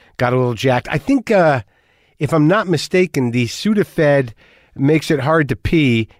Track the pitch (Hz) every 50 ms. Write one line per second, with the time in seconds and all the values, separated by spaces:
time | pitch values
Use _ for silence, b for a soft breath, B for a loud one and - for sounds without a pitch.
0 | b b b b 127 123 127 127 127 123 120 107 - 135 123 123 - - - -
1 | - - 277 269 - - 220 190 170 156 139 123 - _ _ _ _ _ _ _
2 | _ _ _ - 151 127 151 147 147 156 185 220 202 185 170 139 - - - 185
3 | 185 - - 143 127 120 117 123 120 110 - - - 208 220 208 165 - - -
4 | 156 147 143 139 131 117 - b b b b b b b b - 135 143 160 151
5 | - - 160 139 123 151 160 165 147 120 120 - - - 180 165 147 127 117 113
6 | 110 - b